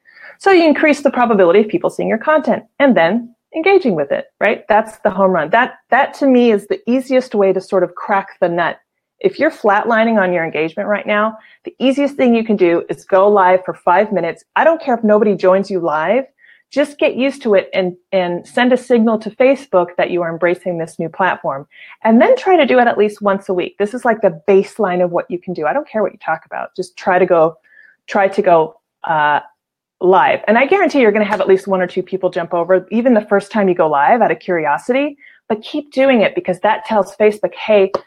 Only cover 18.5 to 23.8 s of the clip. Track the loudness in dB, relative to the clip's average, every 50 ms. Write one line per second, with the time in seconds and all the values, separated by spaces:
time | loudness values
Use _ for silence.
18.5 | -4 0 2 2 2 0 0 0 0 2 2 2 0 -2 -4 -8 -2 2 2 2
19.5 | 2 0 -2 -2 0 0 0 0 -2 -4 -4 -2 -2 -4 -4 -6 -4 -2 -2 -2
20.5 | -2 -2 -4 -6 -6 -6 -8 -8 -8 -8 -10 -8 -4 -2 -2 -2 -2 -4 -6 -8
21.5 | -8 -8 -10 -16 _ -20 -20 -20 -14 -4 0 2 4 4 4 4 2 2 2 2
22.5 | 2 2 4 2 2 2 2 2 0 0 0 -2 -2 -4 -2 -2 -2 -2 -4 -6
23.5 | -4 -4 -6 -6 -6 -6